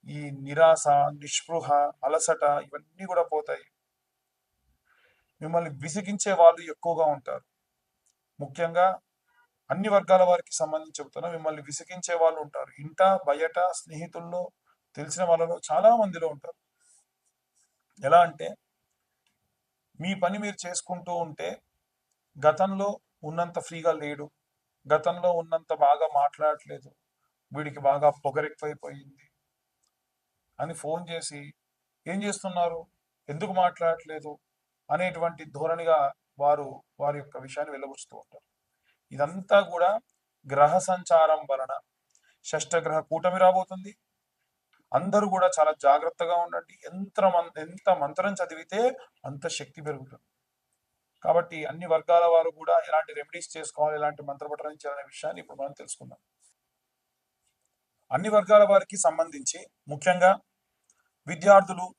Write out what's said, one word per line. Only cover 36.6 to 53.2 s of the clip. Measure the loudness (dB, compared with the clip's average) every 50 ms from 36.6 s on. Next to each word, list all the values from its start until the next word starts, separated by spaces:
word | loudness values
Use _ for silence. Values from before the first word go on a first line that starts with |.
| -2 -12 -12 -18 _ _ _ -6
వారి | -4 -4 -4
యొక్క | -6 -12 -14 -16
విషయాన్ని | -18 -16 -12 -10 -10 -10 -10
వెళ్ళబుచ్చుతూ | -10 -12 -12 -14 -14 -18 -20 _ -20
ఉంటారు. | -20 -20 _ _ -20 _ _ _ _ _ _ _ _ _ _ _ _ _ _
ఇదంతా | -6 -6 -6 -6 -6 -14 0 4 4 4
కూడా | 4 2 -2 0 2 2 2 -2 _ _ _ _ _ _ _ _ _
గ్రహ | -4 4 4 6 6 6
సంచారం | 0 0 0 -4 -4 0 2 4 4 6 4 2 0 0 -4
వలన. | -4 -4 -4 -8 -10 -12 _ _ _ _ _ _ _ _ _ _ _ _ _
షష్టగ్రహ | -8 -6 -6 -4 -2 -2 -2 0 0 -2 -2
కూటమి | -2 _ -6 -2 -2 -2 4 6
రాబోతుంది. | 6 6 6 4 -2 _ -10 -14 -14 -18 -20 _ _ _ _ _ _ _ _ _ _ _ _ _ _ _ _ _ _ _
అందరూ | -2 -2 -2 2 2 2 2 2
కూడా | 0 2 2
చాలా | 2 4 2 2 2
జాగ్రత్తగా | 2 _ 4 4 4 4 2 -4 -6 _ -2 -2 0
ఉండండి. | 0 -2 -2 -6 -10 -10 _ -20 _ -18
ఎంత | -14 -12 -12 -12 -6 _ 2 2
మం-, | 4 4 2 -2 -2 _ -14
ఎంత | -14 -14 -16 -4 _ 0
మంత్రం | 0 0 -2 -6 -4 -4 -4 -4 -4
చదివితే | -4 -6 -8 -8 -16 -14 _ -2 0 0 0 -2 -4 -18 _ _ _ -16
అంత | -14 -14 -10 -10
శక్తి | -10 -10 -10 -12 -14 _ -14
పెరుగుతుంది. | -10 -10 -10 -10 -14 -20 -20 -20 _ _ _ _ _ _ _ _ _ _ _ _ _ _ _ _ _ _ _ _ -2
కాబట్టి | 2 2 2 0 -2 -10 -10 -10
అన్ని | -10 -10 -10 -2
వర్గాల | -2 -2 0 2 4 4 4 6
వారు | 6 4 4 2 0
కూడా | -6 -6 -2 0 0
ఎలాంటి | 0 0 0 -2 -2 -2 -4 -10
రెమెడీస్ | -14